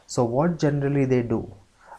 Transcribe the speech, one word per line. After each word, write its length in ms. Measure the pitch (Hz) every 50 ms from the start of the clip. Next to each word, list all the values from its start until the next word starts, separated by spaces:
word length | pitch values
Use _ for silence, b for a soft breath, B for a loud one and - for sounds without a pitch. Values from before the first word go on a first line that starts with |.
| b
So 180 | b - 135 123
what 360 | 117 117 131 160 175 170 147
generally 460 | 156 147 147 143 139 139 143 139 135
they 180 | 127 127 123 117
do? 280 | 113 113 107 - - - - - _ _ B B B B